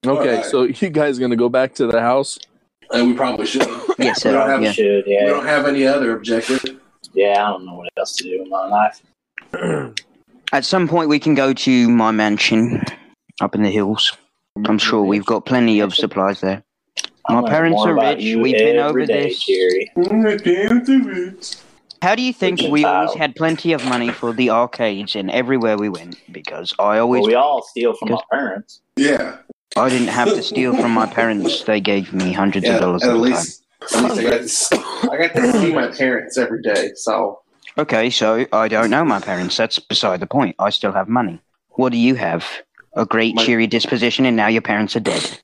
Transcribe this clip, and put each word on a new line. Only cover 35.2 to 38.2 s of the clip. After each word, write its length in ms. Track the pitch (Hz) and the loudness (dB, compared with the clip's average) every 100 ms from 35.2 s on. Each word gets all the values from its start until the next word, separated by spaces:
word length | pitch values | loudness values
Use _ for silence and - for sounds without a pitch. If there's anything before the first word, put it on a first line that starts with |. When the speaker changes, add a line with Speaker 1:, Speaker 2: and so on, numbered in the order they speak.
| 170 | -2
Speaker 2:
got 80 | 160 | 2
to 160 | 247 | 2
see 220 | 233 175 | 2 2
my 140 | 156 117 | 0 -2
parents 480 | - 131 120 - 131 | -2 -2 -2 -4 -4
every 240 | 113 113 | -4 -2
day. 300 | 110 98 98 - | -2 -2 -2 -6
So 460 | - 104 101 104 _ _ - - | -4 -2 -2 -6 _ _ -12 -6
Speaker 3:
Okay, 320 | 151 - 120 | -2 0 0
so 340 | 120 | 0